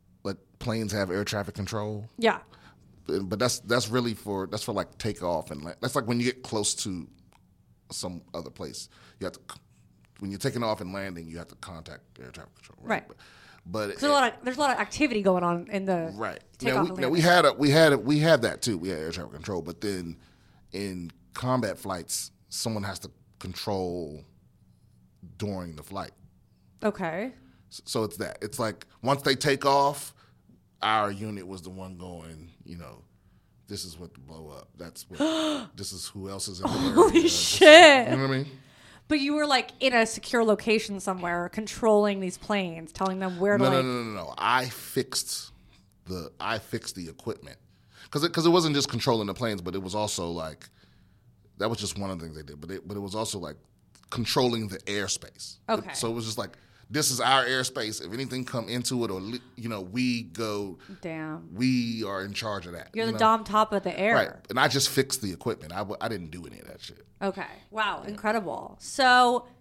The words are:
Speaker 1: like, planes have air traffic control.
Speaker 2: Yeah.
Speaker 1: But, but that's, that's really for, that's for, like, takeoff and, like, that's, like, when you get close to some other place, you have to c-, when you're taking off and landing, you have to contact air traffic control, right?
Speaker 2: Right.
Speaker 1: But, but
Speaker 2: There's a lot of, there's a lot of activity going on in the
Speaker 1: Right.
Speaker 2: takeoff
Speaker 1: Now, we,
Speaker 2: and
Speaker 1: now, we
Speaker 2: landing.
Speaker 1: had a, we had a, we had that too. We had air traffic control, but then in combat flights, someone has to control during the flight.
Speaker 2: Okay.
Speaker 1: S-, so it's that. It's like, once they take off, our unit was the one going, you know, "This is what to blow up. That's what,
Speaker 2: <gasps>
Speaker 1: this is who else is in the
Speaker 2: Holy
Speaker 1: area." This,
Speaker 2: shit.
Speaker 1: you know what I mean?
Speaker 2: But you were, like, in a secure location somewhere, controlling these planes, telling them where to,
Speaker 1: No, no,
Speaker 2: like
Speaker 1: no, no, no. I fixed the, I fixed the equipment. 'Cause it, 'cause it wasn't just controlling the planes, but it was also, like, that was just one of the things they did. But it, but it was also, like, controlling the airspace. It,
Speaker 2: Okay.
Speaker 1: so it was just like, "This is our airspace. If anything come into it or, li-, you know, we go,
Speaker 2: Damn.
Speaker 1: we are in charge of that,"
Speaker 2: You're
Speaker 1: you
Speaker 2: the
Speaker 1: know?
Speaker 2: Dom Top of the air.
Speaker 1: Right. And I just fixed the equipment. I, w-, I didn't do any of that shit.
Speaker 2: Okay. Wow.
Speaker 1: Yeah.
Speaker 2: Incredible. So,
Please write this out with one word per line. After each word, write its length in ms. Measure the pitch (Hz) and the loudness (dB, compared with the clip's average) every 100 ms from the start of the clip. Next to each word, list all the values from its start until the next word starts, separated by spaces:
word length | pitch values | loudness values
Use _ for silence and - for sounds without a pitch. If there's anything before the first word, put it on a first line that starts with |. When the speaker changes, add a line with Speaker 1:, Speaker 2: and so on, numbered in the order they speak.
| _ _ | _ _
Speaker 1:
like, 140 | 101 95 _ - | -8 -8 _ -8
planes 340 | 123 113 107 | -4 -2 -2
have 200 | 107 95 | -2 0
air 120 | 95 | 0
traffic 300 | 101 107 101 - | -2 -2 -4 -6
control. 540 | 95 107 107 107 110 - | -4 -4 -4 -6 -10 0
Speaker 2:
Yeah. 220 | 220 - - - - - _ - - | 2 0 -6 -20 -20 -20 _ -18 -4
Speaker 1:
But, 240 | 90 95 | -4 -2
but 100 | 101 | 0
that's, 200 | 123 - | 0 0
that's 280 | 95 120 107 | 0 0 2
really 260 | 123 120 107 | 0 0 -4
for, 320 | 104 98 95 | -4 -4 -4
that's 160 | 107 | -6
for, 100 | - | -4
like, 240 | 101 87 - | -4 -4 -6
takeoff 540 | 113 - 90 80 76 | -6 -4 -2 -4 -4
and, 120 | 73 | -12
like, 160 | 82 - | -12 -6
that's, 160 | 123 143 | -4 -2
like, 120 | 113 | 0
when 120 | 120 | 0
you 60 | 123 | 0
get 160 | - | -2
close 300 | - 107 104 - | -6 -2 -2 -4
to 240 | 107 90 - - _ _ _ _ _ _ _ | -6 -8 -10 -18 _ _ _ _ _ _ _
some 300 | - 92 87 - | -10 -10 -10 -12
other 160 | 85 67 | -12 -12
place, 400 | - 76 - - - - - | -12 -12 -12 -16 -20 -20 -10
you 60 | 90 | -10
have 80 | |
to 60 | - - | -10 -18
c-, 60 | - _ _ _ _ _ - | -18 _ _ _ _ _ -12
when 120 | 98 | -10
you're 80 | 98 | -4
taking 240 | 135 127 | -4 -2
off 180 | 113 107 | -2 -2
and 120 | 92 | -4
landing, 340 | 98 98 85 82 | -8 -8 -10 -12
you 100 | 82 | -14
have 100 | 82 | -14
to 80 | - | -16
contact 460 | - 82 78 67 _ - | -16 -16 -16 -20 _ -20
air 120 | 62 | -20
traffic 220 | - - _ | -18 -20 _
control, 220 | - - | -20 -18
right? 80 | 233 | -6
Speaker 2:
Right. 180 | 208 - | -6 -6
Speaker 1:
But, 100 | - - - - - - | -20 -20 -20 -20 -20 -8
but 220 | 110 101 | -4 -4
Speaker 2:
There's 140 | 95 | -2
a 60 | 285 | 2
lot 240 | 285 240 | 4 4
of, 100 | - | 0
there's 140 | 247 254 | -6 0
a 20 | |
lot 120 | 285 | 0
of 80 | - | 0
activity 420 | 202 - 294 220 | -2 0 0 4
going 220 | 190 185 | 2 4
on 240 | 175 175 - | 2 -2 -4
in 140 | 202 190 | -6 0
the 260 | 175 165 139 | -2 -2 -6
Speaker 1:
Right. 240 | 104 - - - | -6 -6 -16 -4
Speaker 2:
takeoff 180 | 233 131 | 0 2
Speaker 1:
Now, 80 | |
we, 60 | 165 | 0
Speaker 2:
and 80 | - | 0
Speaker 1:
now, 80 | 127 | 0
we 120 | 165 | 4
Speaker 2:
landing. 20 | |
Speaker 1:
had 220 | 170 175 147 | 8 8 8
a, 80 | |
we 160 | 120 143 | 6 6
had 240 | 151 160 | 8 8
a, 40 | 135 | 8
we 220 | 113 147 | 4 4
had 220 | 160 147 | 6 6
that 180 | 113 - | 4 -2
too. 160 | 123 90 | -2 -2
We 120 | 92 | -2
had 100 | 80 | -4
air 120 | 78 | -4
traffic 220 | 85 64 | -8 -10
control, 280 | 65 92 90 | -12 -6 -4
but 200 | 80 85 | -4 -6
then 360 | 104 92 85 80 - _ _ _ - | -6 -4 -6 -12 -18 _ _ _ -14
in 400 | 95 101 90 85 - _ | -8 -6 -6 -10 -14 _
combat 440 | - 127 127 107 87 | -6 -2 0 0 -6
flights, 540 | 98 90 - - - _ _ | -8 -8 -6 -8 -8 _ _
someone 340 | - 117 107 | -8 -6 -4
has 160 | 98 92 | -6 -10
to 120 | - _ _ _ | -14 _ _ _
control 840 | 92 90 - 98 90 87 78 76 - _ _ _ _ _ _ _ _ _ 85 82 | -12 -10 -6 -4 -4 -6 -8 -12 -18 _ _ _ _ _ _ _ _ _ -20 -10
during 380 | 104 95 87 76 | -8 -6 -10 -14
the 80 | |
flight. 280 | - 95 - _ - _ _ _ _ - | -12 -10 -10 _ -20 _ _ _ _ -4
Speaker 2:
Okay. 500 | 214 202 170 170 247 - - _ - | -4 -2 -6 -6 -8 -12 -20 _ -20
Speaker 1:
S-, 100 | - - | -20 -6
so 180 | 120 | -4
it's 140 | 107 - | -4 -4
that. 200 | 95 - | -8 -6
It's 180 | 101 - | -8 -4
like, 260 | 110 - - - | -4 -4 -16 -6
once 200 | 120 139 | 0 0
they 140 | 139 131 | 2 0
take 300 | 156 139 143 | 2 2 4
off, 480 | 139 139 143 - - _ _ _ - _ - | 4 4 0 -12 -18 _ _ _ -20 _ -4
our 300 | 107 110 104 | 2 2 2
unit 340 | 98 107 101 92 | -2 -8 -8 -10
was 140 | 95 | -14
the 80 | 87 | -12
one 280 | 92 92 87 | -14 -14 -12
going, 520 | 87 87 82 78 82 - | -12 -12 -14 -16 -20 -20
you 140 | - 87 | -18 -16
know, 260 | 71 55 - _ _ _ _ _ - | -16 -18 -20 _ _ _ _ _ -14
"This 160 | 101 | -12
is 160 | 95 82 | -12 -14
what 140 | 85 | -18
to 60 | 64 | -18
blow 280 | 69 80 78 | -20 -18 -16
up. 200 | 69 - - | -18 -20 -18
That's 280 | 85 - - | -16 -16 -16
what, 100 | - | -4
Speaker 2:
<gasps> 560 | 311 320 311 294 202 - | -2 -2 -2 -4 -10 -12
Speaker 1:
this 160 | 98 | -12
is 160 | 92 - | -10 -12
who 220 | 101 95 | -10 -10
else 180 | 98 - | -8 -8
is 140 | 87 | -6
in 20 | |
the 60 | 233 | -4
Speaker 2:
Holy 380 | 269 277 233 427 | -2 0 6 6
Speaker 1:
area." 100 | 339 | 6
This, 140 | 320 - | 4 2
Speaker 2:
shit. 720 | - - 302 311 311 269 233 | 0 10 12 12 12 10 4
Speaker 1:
you 60 | - | 2
know 80 | 135 | 2
what 60 | |
I 40 | 131 | 0
mean? 100 | 147 - - - - - - | -2 -10 -20 -20 -20 -20 -4
Speaker 2:
But 100 | 294 | 0
you 140 | 277 | 2
were, 140 | 302 294 | 0 2
like, 240 | 254 226 - | 2 0 0
in 120 | 262 | 2
a 120 | 240 226 | 4 2
secure 380 | - - 240 226 | 0 -2 2 4
location 540 | 202 - 214 214 196 | 2 4 2 0 -6
somewhere, 500 | 196 185 175 175 175 | -4 -4 -2 -2 -2
controlling 680 | - 214 - 226 208 208 196 | -6 -8 0 6 6 6 0
these 180 | 185 - | -4 -6
planes, 540 | - 202 180 165 160 | -2 -2 -2 -8 -12
telling 260 | - 190 185 | -4 -2 -2
them 200 | 185 175 | -4 0
where 180 | 196 208 | 2 4
to, 60 | |
Speaker 1:
No, 60 | 131 | 6
no, 40 | 135 | 4
Speaker 2:
like 80 | 127 | 2
Speaker 1:
no, 180 | 123 | -2
no, 200 | 113 101 76 | -4 -6 -8
no. 80 | - | -2
I 280 | 101 127 127 | 4 4 2
fixed 840 | - - 135 123 - - - - - - - _ _ 90 | -8 -6 -4 -2 -4 -6 -8 -10 -20 -20 -20 _ _ -12
the, 260 | 90 76 - | -10 -10 -8
I 200 | 95 113 | -6 -6
fixed 360 | - 113 - 95 | -6 -8 -8 -12
the 140 | 85 | -12
equipment. 480 | - 117 - - - _ _ _ - - | -10 -10 -10 -12 -20 _ _ _ -20 -6
'Cause 120 | 147 | -2
it, 80 | 165 | 0
'cause 140 | 175 165 | 4 6
it 40 | |
wasn't 240 | 175 160 143 | 6 4 2
just 120 | - | 0
controlling 360 | 120 139 113 101 | 0 2 2 0
the 60 | |
planes, 280 | 92 117 98 | -2 -4 -4
but 120 | 87 95 | -4 -6
it 60 | |
was 120 | 92 104 | -4 -4
also, 340 | 104 - 85 | -2 -2 -4
like, 400 | 85 80 71 - _ _ _ _ _ _ _ _ - | -4 -6 -10 -20 _ _ _ _ _ _ _ _ -4
that 120 | 107 | -2
was 100 | 113 | -2
just 180 | 101 101 | -4 -6
one 100 | 98 | -6
of 80 | 90 | -6
the 40 | 82 | -10
things 120 | 78 | -14
they 60 | |
did. 180 | 71 73 | -16 -16
But 100 | 82 | -12
it, 160 | 95 87 | -12 -8
but 80 | 101 | -8
it 40 | |
was 140 | 98 110 | -6 -4
also, 240 | 110 101 | -4 -6
like, 180 | 80 73 _ _ _ - - | -8 -12 _ _ _ -20 -10
controlling 560 | - 113 147 123 117 107 | -6 0 2 2 2 -4
the 80 | 95 | -8
airspace. 800 | - 101 95 - - - - - - | -6 -6 -4 -6 -8 -16 -16 -14 -4
It, 40 | |
Speaker 2:
Okay. 200 | 214 196 | -4 -4
Speaker 1:
so 160 | 139 117 | -6 -4
it 40 | |
was 120 | 117 110 | -4 -6
just 120 | 113 | -6
like, 180 | 98 - _ _ - | -8 -12 _ _ -6
"This 220 | 147 143 | 0 0
is 80 | 123 | 2
our 260 | 120 135 123 | 4 4 4
airspace. 580 | 131 127 127 107 107 | 0 0 -4 -6 -6
If 80 | 76 | -8
anything 320 | 117 131 127 123 | -8 -6 -6 -4
come 220 | 123 98 | -6 -4
into 340 | 123 117 127 113 | -4 -2 -2 -2
it 60 | |
or, 80 | 92 | -4
li-, 200 | 98 123 - - | -6 -10 -12 -12
you 140 | 113 | -8
know, 120 | 104 | -8
we 420 | 92 117 127 117 | -6 0 0 0
go, 540 | 85 90 110 104 101 - - 190 | -4 -6 -4 -4 -6 -10 -16 -14
Speaker 2:
Damn. 520 | 170 160 156 160 165 | -12 -10 -10 -10 -12
Speaker 1:
we 500 | 92 127 127 117 113 | -2 2 2 0 -4
are 200 | 101 98 | -6 -6
in 100 | 101 | -6
charge 320 | 101 113 101 87 | -6 -6 -6 -8
of 60 | |
that," 160 | 85 - 220 | -14 -10 -4
Speaker 2:
You're 100 | 226 | -4
Speaker 1:
you 40 | |
Speaker 2:
the 20 | |
Speaker 1:
know? 60 | 220 | 2
Speaker 2:
Dom 240 | 220 220 | 4 4
Top 300 | 202 214 214 | 2 0 2
of 100 | 202 | 0
the 160 | 190 - | -4 -2
air. 160 | 202 233 | 2 4
Speaker 1:
Right. 160 | - - - | 2 -4 -6
And 100 | 127 | 2
I 80 | 143 | 4
just 220 | 135 131 | 4 2
fixed 320 | - 131 - | 2 0 -2
the 100 | 101 | -6
equipment. 420 | 85 120 - 78 | -4 -4 -6 -8
I, 40 | 90 | -8
w-, 180 | 101 - | -6 -4
I 60 | 113 | -4
didn't 220 | 101 82 | -6 -10
do 140 | 87 76 | -14 -16
any 140 | 50 | -18
of 80 | - | -18
that 140 | - | -18
shit. 240 | - - - - | -18 -20 -20 -6
Speaker 2:
Okay. 240 | 196 190 - - - | -6 -4 -10 -14 -12
Wow. 300 | 214 208 165 | -4 -4 -4
Speaker 1:
Yeah. 60 | - | -8
Speaker 2:
Incredible. 680 | 208 214 220 175 117 - - | -4 -2 -2 -2 -8 -10 -14
So, 640 | - - 254 247 247 240 - - | -12 2 8 8 8 4 -2 -20